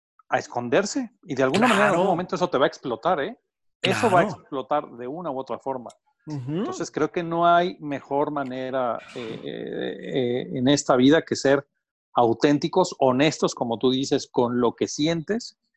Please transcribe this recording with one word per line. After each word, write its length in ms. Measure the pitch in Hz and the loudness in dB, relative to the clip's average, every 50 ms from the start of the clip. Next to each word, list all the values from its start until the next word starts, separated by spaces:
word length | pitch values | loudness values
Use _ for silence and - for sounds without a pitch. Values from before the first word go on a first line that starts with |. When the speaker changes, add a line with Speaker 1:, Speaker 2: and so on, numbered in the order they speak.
| _ _ _ _ _ - | _ _ _ _ _ -4
Speaker 1:
a 100 | 139 120 | -4 -4
esconderse. 720 | - - - 123 120 120 135 180 196 202 - 285 247 208 _ _ | -4 -6 -8 -8 -4 0 0 0 0 0 -4 -6 -8 -8 _ _
Y 140 | _ 170 139 | _ -6 -2
de 80 | 127 135 | 0 0
alguna 240 | 131 147 202 240 247 | 2 2 2 2 4
manera, 160 | 214 196 - | 4 4 2
en 60 | - | 2
algún 80 | 175 170 | 2 2
Speaker 2:
Claro. 100 | 190 196 | 2 2
Speaker 1:
momento 240 | 175 165 180 - 190 | 0 0 -2 -4 -4
eso 160 | 160 180 175 | -2 -2 0
te 80 | - 127 | 2 2
va 60 | 143 | 2
a 40 | 170 | 0
explotar, 520 | - - - 135 113 - - 165 185 147 | 0 -4 -8 -6 -6 -2 -2 0 0 0
¿eh? 180 | 139 208 247 - _ _ _ _ _ _ _ _ | -2 -4 -8 -12 _ _ _ _ _ _ _ _
Eso 300 | - 185 190 - 233 220 | -2 -2 0 0 2 4
va 120 | 185 175 | 4 4
a 20 | 190 | 4
Speaker 2:
Claro. 160 | 214 151 - | 2 -2 -8
Speaker 1:
explotar 500 | - _ 147 135 127 - 147 151 147 - - | -12 _ -8 -8 -4 -2 -2 -2 -2 -6 -10
de 100 | 117 123 | -12 -10
una 240 | 123 147 170 180 156 | -10 -10 -8 -8 -8
u 80 | 131 131 | -8 -8
otra 220 | 135 - 113 - | -8 -8 -10 -8
forma. 300 | - 135 131 127 113 110 - _ _ _ _ _ _ | -6 -8 -8 -8 -10 -14 -18 _ _ _ _ _ _
Speaker 2:
Ujú. 260 | 156 151 139 123 139 | -10 -10 -8 -6 -6
Speaker 1:
Entonces, 380 | 151 175 233 359 370 - 160 - | -4 -4 -4 -6 -6 -8 -8 -6
creo 220 | - 143 151 156 | -4 -2 -2 -2
que 100 | - 180 | -2 -4
no 240 | 170 165 170 170 170 | -4 -2 0 2 4
hay 300 | 170 175 170 180 185 - - | 4 6 4 4 0 -4 -8
mejor 500 | 156 147 139 127 - - 139 143 147 147 | -8 -8 -8 -8 -6 -4 -2 -2 -2 -2
manera, 680 | 147 143 139 127 127 131 131 127 131 131 127 117 113 - - - - | -4 -6 -6 -6 -6 -8 -6 -4 -4 -2 -2 -2 -4 -6 -8 -12 -12
eh, 260 | 131 120 110 - - - | -12 -10 -10 -10 -10 -10
eh, 520 | - - - - - - - 127 - - - - - 160 | -10 -10 -10 -10 -8 -8 -8 -6 -8 -8 -10 -8 -6 -4
eh, 440 | 139 123 120 120 131 - - - 131 | -2 -2 -2 -2 -4 -6 -6 -4 0
en 100 | 123 135 | 2 2
esta 280 | 147 135 - - 139 | 2 2 2 2 4
vida 260 | 123 127 139 156 160 | 6 6 6 6 4
que 140 | - - - | 4 0 -2
ser 300 | - - 135 139 139 - _ _ _ _ _ _ _ _ _ - | 0 2 4 2 2 0 _ _ _ _ _ _ _ _ _ 2
auténticos, 800 | 123 120 113 113 - - 147 147 143 170 165 - 185 180 180 - - | 2 4 4 4 4 4 4 4 4 0 0 2 2 0 0 0 2
honestos, 540 | 135 131 123 131 151 156 - - - - - | 2 4 4 4 2 2 2 0 -2 -2 -2
como 220 | - 131 117 117 104 | -4 -4 -4 -2 0
tú 120 | 131 127 | 0 2
dices, 380 | 131 131 139 - 143 - - - | 2 0 0 0 -2 -2 -2 -2
con 300 | - 131 123 117 123 123 | 0 0 0 2 2 2
lo 140 | 123 117 - | 2 0 0
que 120 | - 107 - | 0 -4 -4
sientes 680 | - - 147 160 170 165 147 - 208 240 - - - _ _ _ _ | -2 -2 0 0 0 -2 -2 -4 -4 -6 -6 -10 -16 _ _ _ _